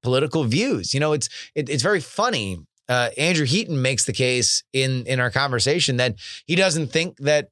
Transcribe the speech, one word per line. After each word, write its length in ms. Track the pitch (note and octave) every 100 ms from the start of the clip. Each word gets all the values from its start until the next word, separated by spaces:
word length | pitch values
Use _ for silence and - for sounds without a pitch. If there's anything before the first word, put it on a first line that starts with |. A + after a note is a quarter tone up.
political 400 | A#2 C3 D3+ E3
views. 500 | C3 B2+ B3 D#3+ F2+
You 60 | C3+
know, 140 | D3+
it's, 160 | D3+ - - - -
it, 140 | C#3+
it's 140 | C#3+
very 180 | F#3 G3+
funny. 560 | C3 - A#3 F#3+ G2+ F2+ D2+ _ -
Uh, 220 | B2 A#2+ -
Andrew 280 | D#3 F3 C#3
Heaton 360 | E3+ - D3
makes 220 | B2+ C3
the 80 | -
case 520 | A#2 B2+ B2+ A#2 - -
in, 320 | C3 C3 B2+ A#2
in 160 | C3
our 100 | B2
conversation 640 | C3+ C#3 B2 A2 E3 D3 B2
that 200 | B2 - - - -
he 100 | F3
doesn't 320 | F#3+ D#3+ D3
think 280 | D#3+ F3 -
that 280 | C#3 D3+ -